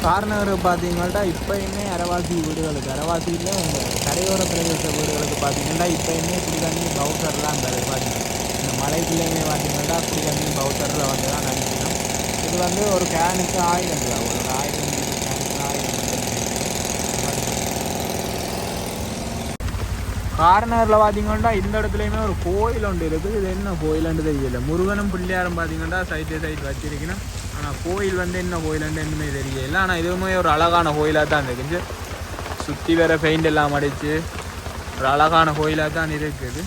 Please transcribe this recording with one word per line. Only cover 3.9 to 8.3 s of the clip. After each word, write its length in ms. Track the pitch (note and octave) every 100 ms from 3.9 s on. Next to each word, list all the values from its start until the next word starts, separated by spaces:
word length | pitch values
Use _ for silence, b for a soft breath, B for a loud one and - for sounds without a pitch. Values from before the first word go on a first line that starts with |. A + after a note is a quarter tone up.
| -
கரையோர 360 | - E3+ F#3+ F#3+ F3+
பிரதேச 340 | E3+ E3 D#3 D3+
வீடுகளுக்கு 420 | D3+ D3+ D3+ D3 C#3+
பாத்தீங்கன்னா, 440 | C#3+ C#3 C#3+ D#3+ F3 D#3
இப்பயுமே 400 | - E3 E3 F3+
குடிதண்ணி 420 | - D#3+ D#3+ D#3+ C3 D3
பவுசர்லாம் 540 | C#3+ D#3 D3+ D3 D3 C#3+
அந்த 160 | C3+
இது 80 | C3 B2+
பாத்தீங்கன்னா, 400 | C3 B2 - -